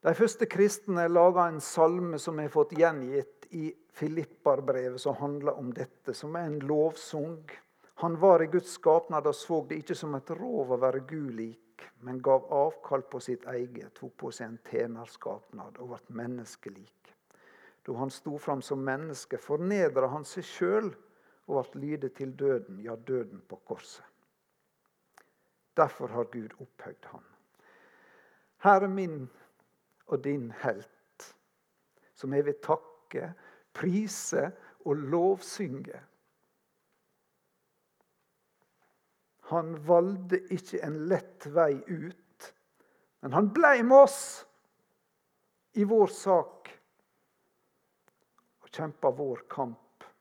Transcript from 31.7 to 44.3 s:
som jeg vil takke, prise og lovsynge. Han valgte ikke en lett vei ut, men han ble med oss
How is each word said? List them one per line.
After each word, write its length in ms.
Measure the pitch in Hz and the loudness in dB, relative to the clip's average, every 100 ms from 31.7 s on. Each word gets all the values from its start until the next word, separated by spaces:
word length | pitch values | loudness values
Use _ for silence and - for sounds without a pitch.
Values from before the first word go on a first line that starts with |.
| _ _ _ _ | _ _ _ _
som 200 | _ 135 139 | _ -4 0
jeg 80 | 147 | 0
vil 140 | 143 | -2
takke, 720 | - 160 - - _ - - 175 - - _ | -2 -2 -2 -20 _ -10 -10 -14 -20 -20 _
prise 800 | - - 185 214 - - 143 143 - - _ - | -6 -2 0 -2 -8 -4 -2 -4 -6 -20 _ -4
og 140 | 147 139 | -4 -2
lovsynge. 840 | 170 180 190 - - 185 131 - - - _ _ _ _ _ _ _ _ _ _ _ _ _ _ _ _ _ _ _ _ _ _ _ _ _ _ _ _ _ _ _ _ _ - | 0 2 0 -4 -8 -8 -8 -12 -16 -20 _ _ _ _ _ _ _ _ _ _ _ _ _ _ _ _ _ _ _ _ _ _ _ _ _ _ _ _ _ _ _ _ _ -4
Han 240 | 165 160 165 147 | -4 -2 -8 6
valgte 520 | 175 180 196 185 185 185 | 6 6 -2 -2 -2 -2
ikke 240 | 185 - - 160 | -6 -4 -6 -4
en 100 | 156 156 | -6 0
lett 360 | 185 - - 147 | -2 -2 -18 -2
vei 200 | 151 160 139 - | 2 4 2 -4
ut, 600 | 170 156 185 _ _ - _ _ _ _ _ _ _ | -8 -8 -14 _ _ -20 _ _ _ _ _ _ _
men 120 | 170 | -2
han 160 | 175 208 | 2 2
ble 180 | 214 311 269 | 6 6 6
med 160 | 233 269 | 10 10
oss 220 | 277 - - | 10 8 -10